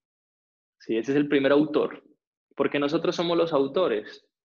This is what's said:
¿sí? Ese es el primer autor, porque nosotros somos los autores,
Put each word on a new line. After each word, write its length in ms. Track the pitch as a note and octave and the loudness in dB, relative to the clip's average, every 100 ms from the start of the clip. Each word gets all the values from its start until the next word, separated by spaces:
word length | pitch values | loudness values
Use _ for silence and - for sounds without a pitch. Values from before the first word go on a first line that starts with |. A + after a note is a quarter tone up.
| _ _ _ _ _ _ _ _ | _ _ _ _ _ _ _ _
¿sí? 180 | - A2+ | -4 -4
Ese 140 | A2+ | 0
es 60 | C#3+ | 0
el 120 | C#3+ | 2
primer 220 | D3 C3+ | 2 4
autor, 500 | D3 D3+ C3+ G2 - - _ _ _ _ - | 4 2 0 -2 -6 -20 _ _ _ _ -4
porque 240 | B2+ D3 | -2 -2
nosotros 360 | C#3+ D#3+ F3 E3+ | -2 -2 -2 -2
somos 220 | E3+ E3+ | 0 0
los 160 | E3 | 2
autores, 720 | D3 C#3 D#3+ E3+ G#2+ - - _ _ | 0 0 0 0 -2 -6 -16 _ _